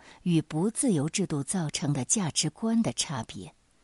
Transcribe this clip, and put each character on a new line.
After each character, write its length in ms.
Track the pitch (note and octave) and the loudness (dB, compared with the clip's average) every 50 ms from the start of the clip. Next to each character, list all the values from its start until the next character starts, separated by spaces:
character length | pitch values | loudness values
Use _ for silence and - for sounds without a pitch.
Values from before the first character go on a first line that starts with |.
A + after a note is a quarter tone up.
| - - - - | -12 -20 -20 -4
与 180 | - F3+ E3+ D#3+ | 0 2 4 4
不 300 | D3 - D3+ D#3 F3+ A#3 | 2 2 0 0 0 0
自 220 | - - - B3+ | 0 2 2 2
由 160 | F#3+ D3+ D3+ E3 | 4 2 2 0
制 180 | - - F#3 | 0 -2 -2
度 160 | - D#3+ C#3 | 0 -2 -2
造 260 | - - - F#3 E3 C#3+ | -2 -2 -2 -2 -2 -2
成 220 | - - F3+ C#3+ | -2 -2 -2 0
的 120 | D3 C3+ A#2+ | 0 0 0
价 260 | - - - F#3 - | 0 0 0 0 0
值 180 | - - - D3+ | 0 0 -2 -2
观 320 | - - A3+ A3+ A3+ A3+ | -2 -4 -2 0 2 2
的 100 | G#3+ - | 2 0
差 320 | A#2 - - - D3+ A#2+ A2+ | -2 -2 -4 -4 -4 -6 -6
别。 280 | - - - F#2 - - _ _ _ _ _ | -8 -10 -12 -14 -14 -18 _ _ _ _ _